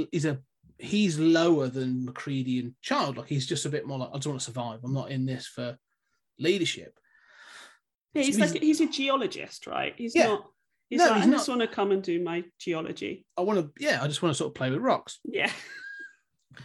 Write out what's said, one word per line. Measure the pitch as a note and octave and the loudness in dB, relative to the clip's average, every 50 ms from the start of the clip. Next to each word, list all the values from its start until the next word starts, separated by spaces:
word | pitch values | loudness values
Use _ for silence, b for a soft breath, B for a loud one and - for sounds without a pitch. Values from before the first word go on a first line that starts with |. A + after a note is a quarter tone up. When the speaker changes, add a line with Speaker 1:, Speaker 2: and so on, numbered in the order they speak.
| D#3 - | -2 -2
Speaker 1:
he's | F3+ E3 D3 | -2 0 0
a, | D#3 C#3 C3 - _ _ _ _ _ _ | 0 -2 -2 -8 _ _ _ _ _ _
he's | - - - G3+ G#3 G#3+ F3+ D3+ D#3 | -16 -6 0 2 4 4 4 2 4
lower | D#3 E3 E3 E3 E3+ F3 E3 C#3+ C3 | 4 6 6 6 6 6 4 4 2
than | B2+ B2+ C3+ B2+ B2+ B2+ B2+ B2+ | 0 -2 -2 -2 -2 -2 -2 -4
MacReady | B2 B2+ - - D3 C#3 C3+ B2+ C3 B2+ B2 | -6 -8 -10 -6 -4 -4 -2 -2 0 -2 -2
and | B2 A#2+ - _ | -2 -4 -10 _
Child. | - - C4+ C#4+ F3+ C#3 B2+ | -6 -2 -2 0 0 -2 -4
Like, | A#2+ - | -8 -6
he's | - D3 C3+ C3 | -4 -4 -2 -2
just | - F3 D3 - | -2 -4 -4 -2
a | D3+ | -4
bit | D3 C#3+ - | -4 -6 -6
more | C#3+ C#3 | -6 -8
like, | C3 B2+ B2+ - | -8 -8 -8 -8
"I | |
just | C#3+ - | -6 -6
wanna | D3 C#3 B2+ | -6 -6 -6
survive. | - - A2+ B2+ A#2+ A#2 A2 A#2 A#2+ | -8 -8 -6 -6 -6 -6 -8 -8 -6
I'm | B2+ C3+ | -4 -4
not | C3+ - - | -4 -4 -4
in | C#3 C3 C3 | -4 -4 -2
this | C3 B2+ B2 - | -2 -4 -6 -8
for | - - B2+ B2 A#2+ B2 - _ _ _ _ _ _ _ _ _ _ _ - | -12 -10 -8 -8 -8 -8 -12 _ _ _ _ _ _ _ _ _ _ _ -2
leadership." | D3 E3+ G3+ F#3+ D#3+ - - - E2 - - _ B B B B B B B B B B B B B B B B B _ _ _ _ _ - | 0 0 2 2 0 -2 -4 -6 -12 -16 -20 _ B B B B B B B B B B B B B B B B B _ _ _ _ _ -2
Speaker 2:
Yeah, | D4+ - | 0 2
he's | C#4 G3 | 2 4
Speaker 1:
So | A3 G3 | 4 4
he's | E3+ E3+ | 4 2
Speaker 2:
like, | - | 2
he's | D#4 D#4 D4+ D#4+ | 4 4 4 4
a | D#4+ D#4 | 2 0
geologist, | - C4+ C4+ C#4 C4+ C4+ A3 - - - - - - - - | 0 -2 0 0 2 2 0 -2 -4 -8 -12 -12 -14 -14 -12
right? | - - - C2+ - - | -6 -4 -2 -2 -4 -4
He's | - A#3+ A3+ A#3+ | -6 -8 0 4
Speaker 1:
Yeah. | E4+ - | 4 4
Speaker 2:
not | A3+ G#3 G4+ - - _ _ _ _ _ _ _ _ | 4 2 0 -4 -10 _ _ _ _ _ _ _ _
he's | A#3+ D4+ | 4 4
Speaker 1:
No, | F4 C#4+ | 6 6
Speaker 2:
like, | A3 | 6
Speaker 1:
he's | G#3 F#3 | 6 6
Speaker 2:
"I | A#3+ | 6
just | D4 - - | 6 4 2
Speaker 1:
not. | C#4 B3 | 0 0
Speaker 2:
wanna | A#3+ A3+ | 0 0
come | A3+ - - G3 G3+ | 0 0 0 2 2
and | F#3+ G3 F#3+ | 2 0 2
do | F#3 E3+ E3+ F3+ | 0 0 0 0
my | E3 E3+ F3 E3+ - _ _ | -2 -2 -4 -6 -8 _ _
geology." | - F3+ E3 D#3+ D#3+ - D#3+ - - - - - - _ _ | -6 -4 -4 -4 -4 -6 -8 -8 -8 -8 -8 -10 -14 _ _
Speaker 1:
I | - | -2
wanna, | F3+ G#3 G#3+ F#3 D#3 C#3+ - - | 0 2 2 2 0 -2 -6 -2
yeah, | C#4+ D4+ F#3+ A#2+ | 0 0 2 2
I | C3+ | 0
just | D3 C#3+ - | 0 0 0
wanna | F3+ E3 C#3 | 0 0 0
sort | - D#3+ C#3 | 0 -2 -4
of | - | -4
play | - C3 C3 | -2 -2 -2
with | C3 F3 | 0 0
rocks. | B3 C4 E3 - - - - - - | 2 2 2 0 -2 -8 -16 -14 -10
Speaker 2:
Yeah. | - A3 F#3 - - - B B B B B B G#5 B B B B B B B _ _ _ _ _ B B | -6 -2 0 0 -2 -2 B B B B B B -14 B B B B B B B _ _ _ _ _ B B